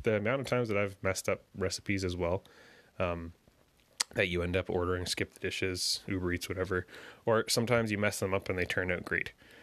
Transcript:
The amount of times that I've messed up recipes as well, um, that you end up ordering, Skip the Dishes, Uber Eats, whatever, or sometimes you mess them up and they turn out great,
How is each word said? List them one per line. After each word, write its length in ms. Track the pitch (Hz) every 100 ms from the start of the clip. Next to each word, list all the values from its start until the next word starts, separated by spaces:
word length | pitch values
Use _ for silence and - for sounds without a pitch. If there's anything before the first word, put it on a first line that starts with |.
The 140 | - 107
amount 240 | 104 135
of 60 | 127
times 200 | 123 117
that 80 | 101
I've 200 | 101 98
messed 280 | 95 95 -
up 140 | 98 - 98
recipes 480 | 92 - - 98
as 120 | 95 87
well, 260 | 87 95 - - - - - -
um, 360 | 92 87 85 - _ _ _ _ _ - -
that 140 | - 95
you 140 | 87
end 140 | 87 90
up 120 | 92
ordering, 380 | 90 87 90 90
Skip 280 | - -
the 60 | -
Dishes, 600 | 95 - 95 92 - - -
Uber 240 | 98 90
Eats, 160 | 87 -
whatever, 380 | 92 92 92 - - - -
or 200 | - 113 -
sometimes 440 | - 113 117 113
you 60 | 101
mess 200 | 104 -
them 160 | 98
up 140 | 95 -
and 100 | 95
they 60 |
turn 260 | 90 - 92
out 140 | 87
great, 280 | - 90 - - - -